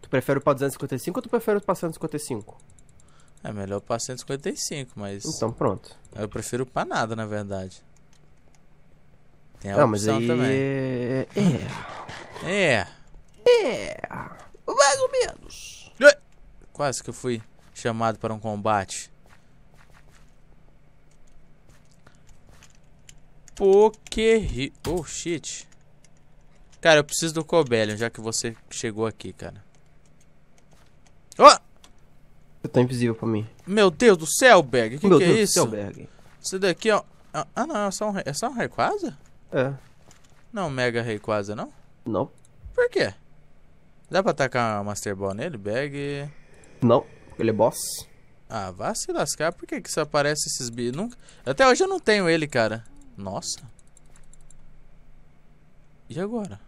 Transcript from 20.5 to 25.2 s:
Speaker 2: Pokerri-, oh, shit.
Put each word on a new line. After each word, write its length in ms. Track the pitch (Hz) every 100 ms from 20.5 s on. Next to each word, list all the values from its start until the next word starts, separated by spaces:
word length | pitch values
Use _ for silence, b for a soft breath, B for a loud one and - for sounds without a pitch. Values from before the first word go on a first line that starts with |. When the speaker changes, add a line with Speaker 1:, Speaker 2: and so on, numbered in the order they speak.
| - - - - - - - - - - - - - - - - - - - - - - - - - - - - - -
Speaker 2:
Pokerri-, 1160 | - 196 196 214 220 - - 220 226 190 120 135 - -
oh, 160 | 175
shit. 640 | 151 -